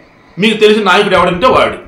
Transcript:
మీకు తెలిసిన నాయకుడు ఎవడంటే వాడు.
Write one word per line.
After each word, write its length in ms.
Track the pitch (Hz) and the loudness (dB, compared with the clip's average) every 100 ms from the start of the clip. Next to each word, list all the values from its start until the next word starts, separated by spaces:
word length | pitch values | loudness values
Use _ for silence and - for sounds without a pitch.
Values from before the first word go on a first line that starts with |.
| - _ _ 165 | -20 _ _ -4
మీకు 180 | 220 214 | -2 2
తెలిసిన 260 | 214 214 | 2 2
నాయకుడు 320 | 190 190 202 | 2 0 0
ఎవడంటే 320 | 180 180 175 262 | 0 0 0 0
వాడు. 280 | 139 110 95 | 0 -2 -6